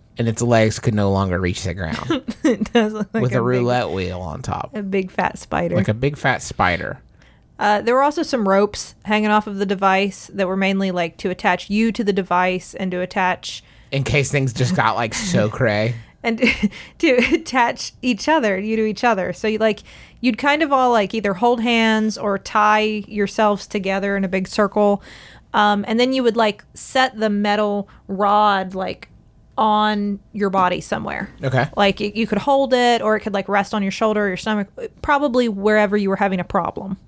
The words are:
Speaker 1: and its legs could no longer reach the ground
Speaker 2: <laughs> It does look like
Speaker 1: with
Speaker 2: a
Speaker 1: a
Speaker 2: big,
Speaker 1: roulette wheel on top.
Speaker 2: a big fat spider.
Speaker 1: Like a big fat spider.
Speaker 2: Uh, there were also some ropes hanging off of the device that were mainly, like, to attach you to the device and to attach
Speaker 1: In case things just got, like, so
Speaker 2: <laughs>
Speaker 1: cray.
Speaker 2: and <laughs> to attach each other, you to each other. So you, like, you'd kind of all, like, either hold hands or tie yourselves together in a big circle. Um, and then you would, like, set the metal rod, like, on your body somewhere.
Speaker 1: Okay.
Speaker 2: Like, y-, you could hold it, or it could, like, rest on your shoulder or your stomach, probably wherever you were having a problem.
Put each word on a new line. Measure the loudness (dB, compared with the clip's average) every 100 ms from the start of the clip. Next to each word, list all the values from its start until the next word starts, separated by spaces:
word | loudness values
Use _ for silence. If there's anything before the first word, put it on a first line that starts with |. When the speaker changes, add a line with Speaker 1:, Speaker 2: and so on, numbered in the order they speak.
| _ -4
Speaker 1:
and | -2
its | 0
legs | 2 4 4 0
could | 0
no | 2 2
longer | 2 2 0
reach | 0 -2
the | -6
ground | -6 -6 -6 -4 -6 -6
Speaker 2:
<laughs> | -2
It | 0 0 0
does | 0 0
look | -2 -4
like | -2
Speaker 1:
with | 0
Speaker 2:
a | 0
Speaker 1:
a |
Speaker 2:
big, |
Speaker 1:
roulette | 0 2 2 0 0
wheel | -2 -4 -6
on | -8 -8
top. | -6 -6 -6
Speaker 2:
a | -8
big | -4 -4 -4
fat | -2 -2 -4
spider. | -6 -2 0
Speaker 1:
Like | 0 0
a |
big | 0 -2 0
fat | -2 -2
spider. | -4 0 2 0 -4 -10 -16 _ -20 _ _ -2
Speaker 2:
Uh, | 0 2
there | 2
were | 2
also | 2 0
some | -2 0 2
ropes | 2 2 -2 -10 -8
hanging | -2 0 2
off | 2 0
of | -2
the |
device | -2 0 2 2 0 -4 -8
that | -4 -2
were | 0
mainly, | 0 0 0
like, | 0 -4 -4
to | -6
attach | -2 0 0 -2
you | 0 0
to | 0
the | -2
device | -2 0 0 0 -2 -6
and | -8 -6
to | -4
attach | -4 -2 -2 -2 -8 -14 -16 -20 -6
Speaker 1:
In | -4
case | 0 0 0
things | 0 0
just | 0 0 2
got, | 0
like, | 0 -2
so | -4 -2 0 0
Speaker 2:
<laughs> | 0
Speaker 1:
cray. | 0 0 -2 -4 -12 _
Speaker 2:
and | -6 0
<laughs> | 0 0 -4 -4 -20 -2
to | 2 2 2
attach | 0 0 0 0 -2 -10 -6
each | -4 -2 0
other, | 2 2 -2
you | -2 0
to |
each | -2 0
other. | 0 0 -2
So | -4 -2
you, | 0
like, | 0 0 -8 -20 -20 -4
you'd | -2 0
kind | 2 2
of | 2
all, | 2 4
like, | 2 0
either | -2 -2
hold | 0 0 0
hands | 0 2 2 2 0 -2
or | -4 -4
tie | -2 2 4 4 2 -4 -6
yourselves | -4 -2 2 2 0 -4
together | -6 -2 -2 -2 -2
in |
a | -2
big | -2 -2
circle. | 0 0 2 2 2 -4 -20 -20 -20 _
Um, | 2 4 2 0
and | 0
then | 2
you | 2
would, | 2 2
like, | 0 -2 -10
set | -12 -4 0 0 0
the | -2
metal | 0 0 0 0 -2 -6 -12 -8
rod, | -2 2 4 4 2 -2
like, | -6 -8 -8 -16 -20 _ _ _ 0
on | 2 2 2 0 -4 -6 -8
your | -4 0
body | 2 2 0
somewhere. | -4 -6 -6 -8 -10 -6
Speaker 1:
Okay. | 0 0 0
Speaker 2:
Like, | 2 2 2
y-, | -4
you | -2 -2
could | 0
hold | 2 2 4
it, | 4 4 2
or | 2 0
it |
could, | -2
like, | -4 0
rest | 0 0
on | -2
your | -2
shoulder | 0 0 0
or | -2
your | -2
stomach, | -2 -4 -4 -10 -14 -6
probably | 0 0 2 2 0
wherever | 0 2 4 4 2
you | 0
were | 0
having | 0 -2
a |
problem. | -2 -2 -2 -6 -8 -10